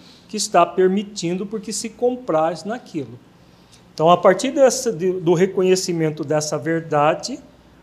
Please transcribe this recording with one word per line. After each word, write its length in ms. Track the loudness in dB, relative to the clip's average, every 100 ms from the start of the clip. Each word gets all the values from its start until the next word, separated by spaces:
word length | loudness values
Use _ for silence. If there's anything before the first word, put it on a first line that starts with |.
| -20 -20 -10
que 80 | -6
está 280 | 2 4 4
permitindo 800 | 4 4 2 -4 -6 -4 -4 -6
porque 280 | -8 -8
se 160 | -8 -8
compraz 720 | -2 -2 -2 -2 0 2 -2
naquilo. 560 | -8 -10 -8 -10 -10 -14 _ _ -20 _ _ -20 -20
Então, 160 | 2 2
a 60 | 4
partir 360 | 2 2 0
dessa, 380 | 4 2 2 -4
de, 220 | -2 -2
do 220 | -2 0
reconhecimento 920 | 2 2 0 2 2 0 -2 -2 -4
dessa 340 | -2 -2 -2 -6
verdade, 840 | -2 -4 0 2 2 0 -6 -12 -12 _ _ _